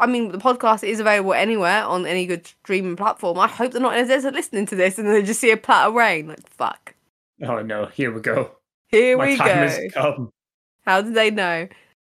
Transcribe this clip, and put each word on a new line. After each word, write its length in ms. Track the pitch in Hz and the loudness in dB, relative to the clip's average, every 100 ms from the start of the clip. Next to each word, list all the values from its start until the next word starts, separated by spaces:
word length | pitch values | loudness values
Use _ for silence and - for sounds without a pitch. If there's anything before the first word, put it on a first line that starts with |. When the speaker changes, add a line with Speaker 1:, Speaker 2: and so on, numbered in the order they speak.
Speaker 1:
I 60 | 240 | 0
mean, 260 | 240 226 | 0 -2
the 60 | 180 | -2
podcast 440 | 254 247 233 214 | 0 2 2 2
is 160 | 208 220 | 0 -2
available 360 | 214 208 190 | 2 2 2
anywhere 500 | 139 202 220 175 208 | 2 0 0 2 0
on 220 | 208 180 160 | 0 -2 -2
any 180 | 185 180 | -4 -4
good 200 | 170 - | -6 -10
streaming 500 | - - 190 190 175 | -18 -6 -4 -4 -4
platform. 420 | 208 - 185 175 | -4 -2 -4 0
I 80 | 220 | -2
hope 260 | - 247 | 0 -6
they're 80 | 247 | -2
not 160 | 254 220 | -2 0
in 100 | 247 | 0
a 20 | |
desert 240 | 269 269 | 0 0
listening 300 | 269 - 208 202 | -6 -6 -6 -4
to 80 | |
this, 240 | 190 185 190 | 0 0 0
and 80 | 208 | 0
they 160 | 214 | 2
just 180 | 202 220 | 2 0
see 100 | 240 | 2
a 60 | 220 | 2
plot 300 | - 208 175 | 4 4 4
of 60 | |
rain. 320 | 233 226 165 156 | 2 2 0 -6
Like, 200 | 156 - | -16 -18
fuck. 460 | - 117 - - - _ _ _ _ | -8 -6 -6 -14 -20 _ _ _ _
Speaker 2:
Oh 160 | 127 117 | -6 -6
no, 240 | 110 107 101 | -6 -6 -8
here 240 | - 127 | -6 -6
we 120 | 113 | -4
go. 300 | 123 120 127 - _ _ _ | -4 -2 -4 -8 _ _ _
Speaker 1:
Here 300 | 220 247 254 | 2 4 4
Speaker 2:
My 80 | 269 | 2
Speaker 1:
we 100 | 269 | 2
Speaker 2:
time 100 | 139 | 2
Speaker 1:
go. 60 | 180 170 | 4 2
Speaker 2:
has 240 | 156 190 | -2 -6
come. 380 | 143 147 139 117 _ _ _ _ _ - | -2 -2 -2 -8 _ _ _ _ _ 0
Speaker 1:
How 160 | 190 | 0
did 120 | 214 | 0
they 160 | 226 220 | 0 0
know? 380 | 208 185 165 175 - _ _ | 0 -2 -4 -8 -14 _ _